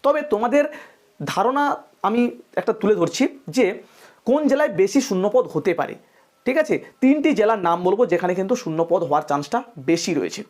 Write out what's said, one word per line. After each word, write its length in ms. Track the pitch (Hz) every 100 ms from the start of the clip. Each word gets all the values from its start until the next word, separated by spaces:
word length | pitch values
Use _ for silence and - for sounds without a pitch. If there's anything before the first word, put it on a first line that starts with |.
| 269
তবে 140 | 294 294
তোমাদের 300 | 208 233 277 294 - - _ _ _ 143
ধারণা 320 | - 214 269 285 - - _ 190
আমি 140 | 233 240 - - -
একটা 140 | 180 214
তুলে 140 | 196 196
ধরছি 240 | 165 - 302 - - 156
যে 100 | 196 214 - _ - _ -
কোন 100 | 285 294
জেলায় 220 | 277 302 180
বেশি 180 | 196 269 262
শূন্যপদ 360 | 185 202 254 247
হতে 180 | 160 185 170
পারে, 160 | - - _ _ _ _ -
ঠিক 120 | 277
আছে? 120 | 302 170 - _
তিনটি 280 | 262 294 302 214
জেলার 200 | 214 220 170
নাম 100 | 170 180
বলবো 160 | 202 240
যেখানে 200 | 170 180 180
কিন্তু 140 | 190 165
শূন্যপদ 380 | 175 160 165 170 165
হওয়ার 200 | 147 151
চান্সটা 300 | 143 143 233 269 - 135
বেশি 220 | 165 - 151
রয়েছে 220 | 90 -